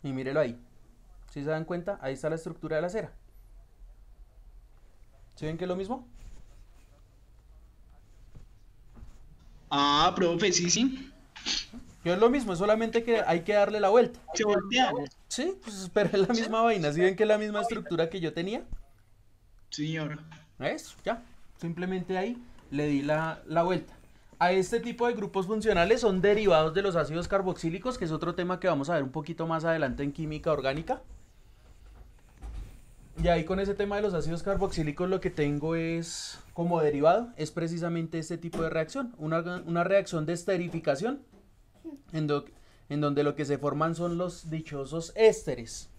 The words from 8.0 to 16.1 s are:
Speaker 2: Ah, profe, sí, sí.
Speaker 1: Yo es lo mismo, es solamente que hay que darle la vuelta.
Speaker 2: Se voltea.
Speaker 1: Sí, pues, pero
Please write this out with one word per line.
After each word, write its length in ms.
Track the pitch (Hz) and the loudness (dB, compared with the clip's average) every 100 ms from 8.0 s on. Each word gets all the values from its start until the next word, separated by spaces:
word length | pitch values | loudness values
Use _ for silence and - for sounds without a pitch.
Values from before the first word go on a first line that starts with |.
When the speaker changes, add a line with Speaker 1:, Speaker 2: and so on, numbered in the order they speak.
| - - - - - - - - - - - - - - - - - | -20 -20 -20 -20 -20 -20 -20 -20 -20 -20 -20 -20 -20 -20 -20 -20 -2
Speaker 2:
Ah, 420 | 147 143 143 175 185 | 2 4 6 4 4
profe, 360 | 175 170 208 | 2 4 2
sí, 180 | 175 175 | 2 2
sí. 420 | 214 262 - - - - - - - - - - - | 2 2 0 -12 -20 -20 -10 -6 -6 -8 -16 -18 -6
Speaker 1:
Yo 100 | 170 | -2
es 60 | 180 | 4
lo 100 | 233 | 6
mismo, 240 | 277 214 | 4 0
es 60 | 170 | 0
solamente 440 | 208 220 226 226 | 2 2 2 0
que 180 | 233 226 | 2 2
hay 200 | - 170 | 4 2
que 120 | 175 | 2
darle 260 | 208 202 214 | 4 4 4
la 100 | 196 | 6
vuelta. 300 | 226 240 - - | 6 4 -2 -10
Speaker 2:
Se 100 | - | -2
voltea. 480 | 214 196 196 240 254 - - - - | 2 2 2 2 2 0 -6 -12 -10
Speaker 1:
Sí, 280 | - 320 381 | -4 -4 -6
pues, 260 | 233 196 185 | -12 -12 -2
pero 160 | 214 190 | 0 2